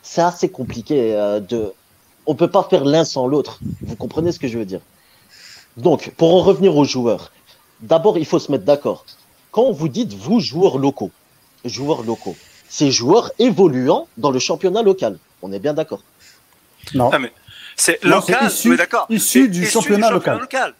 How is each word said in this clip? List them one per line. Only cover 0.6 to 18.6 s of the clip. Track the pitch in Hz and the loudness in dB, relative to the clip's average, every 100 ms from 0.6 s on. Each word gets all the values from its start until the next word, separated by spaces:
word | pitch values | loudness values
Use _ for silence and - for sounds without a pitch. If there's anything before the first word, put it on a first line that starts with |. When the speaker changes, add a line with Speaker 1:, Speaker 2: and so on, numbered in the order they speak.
| 123 120 - 151 113 | -10 -10 -2 0 0
Speaker 1:
euh, | 104 104 107 | 0 -2 -2
de, | 98 120 104 - _ _ _ _ | -4 -6 -6 -10 _ _ _ _
on | - 147 | -6 0
peut | 170 | 2
pas | 196 180 | 2 2
faire | 175 | 2
l'un | 139 156 | 4 2
sans | 156 135 127 | 0 -2 0
l'autre. | 143 - - - - | 0 -2 -10 -12 -12
Vous | - - | -12 -10
comprenez | 117 156 170 | -8 -4 -4
ce | 165 | -4
que | 139 | -6
je | 113 | -6
veux | |
dire ? | 98 95 _ _ _ _ _ - - - _ - | -8 -10 _ _ _ _ _ -20 -20 -20 _ -2
Donc, | 160 143 - - | 0 0 -4 0
pour | 165 | 4
en | 180 | 6
revenir | 170 165 190 147 | 4 4 4 4
aux | |
joueurs, | 135 127 117 95 - _ _ _ _ _ | 2 0 0 -2 -6 _ _ _ _ _
d'abord, | 110 160 180 175 | 0 2 2 0
il | - | 0
faut | 160 | -2
se | - | -2
mettre | 135 | -2
d'accord. | - 143 117 90 - - _ _ _ | 0 0 0 -6 -12 -20 _ _ _
Quand | - 254 | 0 0
vous | 151 160 | 0 -4
dites, | 123 214 | -4 -6
vous, | 101 120 233 | -8 0 0
joueurs | 156 156 185 135 | 0 0 0 2
locaux, | 139 - 98 _ _ _ _ _ | -2 -2 -12 _ _ _ _ _
joueurs | 123 120 143 147 | -12 -8 -4 -4
locaux, | 113 113 98 85 - _ _ | -4 -6 -8 -14 -20 _ _
c'est | - 147 | -2 0
joueurs | 120 120 214 - - | 0 2 2 2 0
évoluant | 240 160 185 127 127 214 339 - | 0 4 4 4 0 0 -2 -4
dans | 143 | -2
le | 127 | -2
championnat | - 165 190 202 | -4 -2 -2 2
local. | 214 190 117 92 _ _ | 2 0 -2 -6 _ _
On | 98 | -12
est | 98 | -6
bien | 139 | -4
d'accord ? | 151 156 101 _ _ - _ _ _ _ _ - | -4 -6 -10 _ _ -20 _ _ _ _ _ -8
Speaker 2:
Non. | 139 123 | 0 2
Speaker 3:
Ah, | 143 | 0
mais | 120 _ _ - - - | -4 _ _ -20 -18 -4
c'est | - 165 | -2 0
Speaker 2:
Non, | 190 185 | 2 2
c'est | 185 | 2
Speaker 3:
local, | 233 277 | 0 0
Speaker 2:
issu, | - | 0